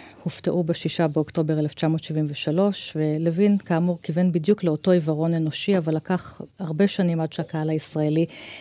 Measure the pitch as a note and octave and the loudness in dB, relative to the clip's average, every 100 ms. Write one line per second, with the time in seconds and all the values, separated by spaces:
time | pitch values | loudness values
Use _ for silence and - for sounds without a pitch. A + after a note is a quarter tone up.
0 | - - E3+ - F#3 F3 E3 E3 D#3+ - | -16 -10 -8 -6 -2 -2 -2 -2 -4 0
1 | E3 D3+ D3+ - D#3 D#3 D3+ - D#3+ D#3+ | 0 0 -2 -2 0 0 -2 -2 -2 -2
2 | - D#3 D3+ C#3+ - D#3+ G3+ G3 - D#3 | -2 -2 -2 -2 -2 2 2 0 -6 -2
3 | D#3 D3+ E3 E3 G#3 G3+ - E3 F3 E3+ | 0 0 0 2 4 2 2 2 2 0
4 | - D#3+ F#3 E3+ D#3 G#3 F3 D3+ G3 F3+ | -2 2 2 2 2 2 2 2 4 4
5 | D#3 D3+ E3 E3 D#3 - - F#3+ D#3+ D#3 | 4 0 0 0 0 -2 0 2 2 -2
6 | - F3+ - - - - F3 D#3 G3+ - | 0 -4 -4 -14 -18 -10 -4 2 2 2
7 | F3+ E3 D#3+ - D#3+ D#3+ D#3 D#3 - D3+ | 0 0 -2 -4 -6 -4 -2 -2 -2 -2
8 | D3+ D#3 E3 - - - | 0 2 0 -4 -18 -18